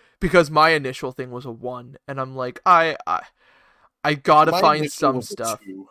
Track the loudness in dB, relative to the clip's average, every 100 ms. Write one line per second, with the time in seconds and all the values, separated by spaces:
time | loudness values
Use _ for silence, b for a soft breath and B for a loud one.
0 | b b 2 4 4 4 4 2 -2 -8
1 | -10 -10 -12 -12 -12 -12 -12 -12 -16 -20
2 | -12 -10 -8 -8 -8 -4 2 4 2 -4
3 | -4 -6 -6 b b b b b b _
4 | -4 -2 4 6 6 4 2 2 -2 -2
5 | -2 -2 -6 -10 -8 -8 -12 -18 -18